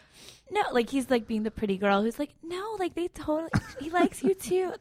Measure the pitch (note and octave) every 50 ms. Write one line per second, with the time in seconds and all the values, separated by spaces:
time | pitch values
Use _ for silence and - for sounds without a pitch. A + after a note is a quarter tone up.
0 | - _ _ - - - - - _ - - G#4 G4+ - C4 B3 A#3+ A3+ - C#4
1 | B3+ A#3+ C4 A#3+ A3 - A#3 G#3+ G#3+ A3 - - - G3+ G3 F#3 G3+ G3+ G3+ G3
2 | G#3 A3+ A#3 - D4 C#4+ - _ - E4 F4 F4+ G4 A4 A4 G#4 F#4 E4+ - -
3 | E4+ F4+ - - D4+ - D4+ D#4 E4 D#4+ - - - - - - C#4 D#4 D#4+ F4
4 | E4+ - - - - C4+ G4 F#4+ - A#3 F4 F#4 F#4 F4+ B4 A4+